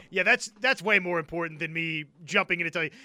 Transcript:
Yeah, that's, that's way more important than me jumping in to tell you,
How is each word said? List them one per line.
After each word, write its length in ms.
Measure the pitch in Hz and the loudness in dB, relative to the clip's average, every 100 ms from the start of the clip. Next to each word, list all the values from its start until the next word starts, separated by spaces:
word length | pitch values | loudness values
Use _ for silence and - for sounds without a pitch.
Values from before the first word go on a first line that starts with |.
| - | -4
Yeah, 140 | 185 | 0
that's, 280 | 185 240 - - | 4 2 0 -2
that's 220 | 254 262 | 0 0
way 180 | 190 202 | 2 2
more 200 | 180 170 | 2 -2
important 400 | 156 170 165 156 | -2 -4 -4 -4
than 120 | 165 | -6
me 320 | 165 165 156 147 _ 160 | -4 -4 -4 -8 _ -2
jumping 340 | 202 185 175 | 0 2 0
in 60 | 165 | -2
to 40 | |
tell 140 | 170 | -2
you, 80 | 156 - | -4 -6